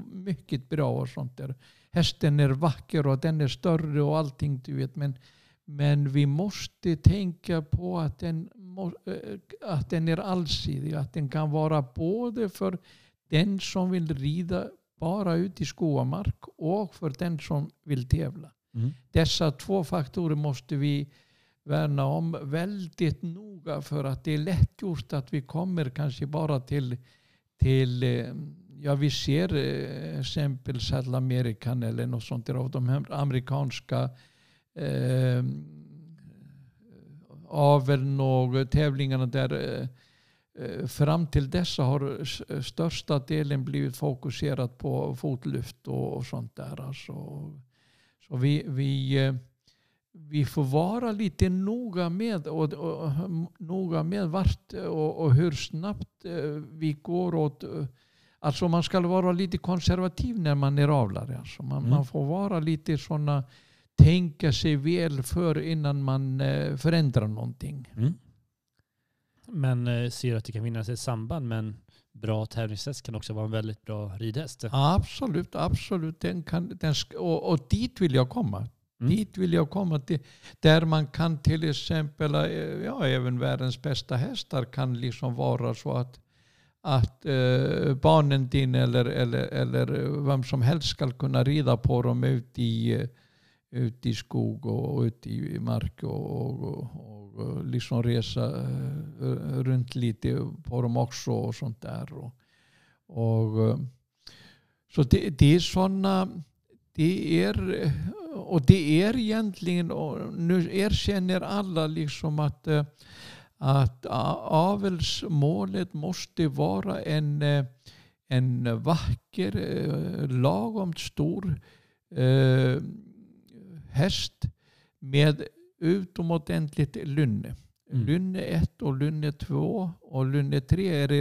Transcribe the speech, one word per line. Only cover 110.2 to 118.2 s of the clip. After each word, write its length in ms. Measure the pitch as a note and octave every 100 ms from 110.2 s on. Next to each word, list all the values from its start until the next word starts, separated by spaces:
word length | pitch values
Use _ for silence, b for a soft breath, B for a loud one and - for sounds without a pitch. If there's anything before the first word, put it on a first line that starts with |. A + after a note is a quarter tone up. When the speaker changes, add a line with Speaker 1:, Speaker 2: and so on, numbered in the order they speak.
| -
Speaker 1:
nu 360 | - E3+ F3+ E3+ F#3+
erkänner 640 | G#3 - - G3 F3+ F#3
alla 460 | - G3+ F#3+ D#3+ D#3
liksom 520 | D#3+ D3 - D#3 D3+
att, 280 | D3 - D#3+
eh, 160 | D3+ D3 - B B B B B -
att 480 | C3+ C#3 B2 - -
a-, 340 | A#2+ - - -
avelsmålet 1400 | D#3+ F#3 G3+ G3 E3+ - - A3+ D3+ C#3+ F#3+ F#3+ G3 F3+
måste 540 | D3+ E3 F3+ - - D#3
vara 540 | C#3 D#3+ F#3+ F#3+ F#3+
en, 400 | - D3+ D3 D3
eh, 240 | D3 C#3+ B2+ - B B B B